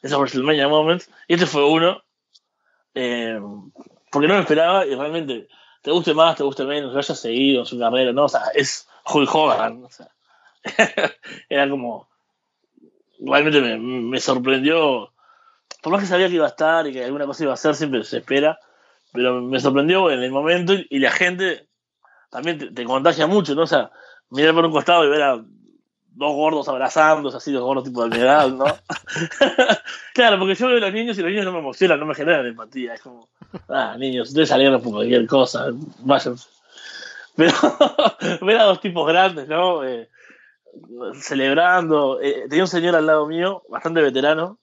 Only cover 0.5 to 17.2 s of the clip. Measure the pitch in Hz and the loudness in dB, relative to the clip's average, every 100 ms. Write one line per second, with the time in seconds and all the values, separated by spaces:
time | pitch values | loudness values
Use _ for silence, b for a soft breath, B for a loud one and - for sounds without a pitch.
0.5 | 156 139 151 156 175 - b b 170 175 | 0 2 2 2 0 -4 b b 0 0
1.5 | 147 143 160 170 190 _ _ _ _ _ | 2 2 4 2 -2 _ _ _ _ _
2.5 | _ _ _ _ - 127 120 117 110 101 | _ _ _ _ -8 -4 -4 -6 -8 -10
3.5 | 104 95 _ - _ _ 143 151 196 151 | -16 -20 _ -20 _ _ 0 2 2 2
4.5 | 151 165 190 165 127 147 165 151 120 - | 2 4 2 0 -4 -4 -6 -8 -10 -12
5.5 | b b b - 170 170 151 165 156 139 | b b b -2 -2 0 4 4 4 -4
6.5 | 135 135 147 139 131 139 165 117 117 135 | -4 -6 -4 -4 -6 -4 -6 -4 0 2
7.5 | 131 117 123 117 123 131 120 143 131 117 | 2 -2 -4 -2 0 0 2 0 0 -2
8.5 | 143 135 - - b - 151 139 156 156 | -2 -2 -4 -14 b -4 0 0 2 2
9.5 | 117 110 117 127 _ - _ b b b | 0 -2 -8 -20 _ -20 _ b b b
10.5 | b - - 113 - 147 - B B B | b -14 -2 -2 0 -6 -8 B B B
11.5 | 143 139 139 120 107 - _ _ _ _ | -2 -2 -2 -8 -12 -16 _ _ _ _
12.5 | _ _ _ _ _ _ _ 131 139 151 | _ _ _ _ _ _ _ 0 2 4
13.5 | 147 123 113 117 127 117 127 - 131 127 | 2 2 -4 -6 -6 -6 -4 -2 -2 0
14.5 | 135 139 165 156 127 - _ b b b | 0 2 2 2 0 -6 _ b b b
15.5 | b _ - 160 190 196 180 185 175 147 | b _ -14 -4 -4 0 0 0 0 -2
16.5 | - 156 165 151 131 123 143 | 0 0 0 -2 -6 -8 -6